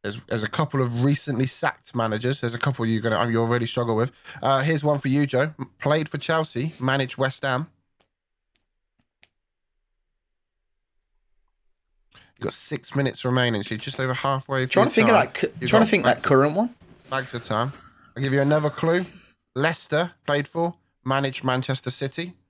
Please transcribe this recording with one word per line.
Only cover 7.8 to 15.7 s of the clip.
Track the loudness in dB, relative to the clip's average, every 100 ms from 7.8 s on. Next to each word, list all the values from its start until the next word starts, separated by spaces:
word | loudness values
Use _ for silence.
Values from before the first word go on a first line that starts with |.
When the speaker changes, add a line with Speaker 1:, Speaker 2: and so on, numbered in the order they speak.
| _ _ _ _ _ _ _ _ _ _ _ _ _ _ _ _ _ _ _ _ _ _ _ _ _ _ _ _ _ _ _ _ _ _ _ _ _ _ _ _ _ _ _ -20 _ _
Speaker 1:
You've |
got | -8
six | -8 -10 -10 -6
minutes | -2 -2 -2
remaining, | -2 2 2 0
so | -4
you're | -6
just | -6 -6
over | -4
halfway | -2 -2 -2 -2 -4
through | 2
Speaker 2:
Trying | 4 4
to |
think | 4 6
of |
Speaker 1:
time. | 6
Speaker 2:
that | 4
cu-, | -2 -4 -4
Speaker 1:
You've | 2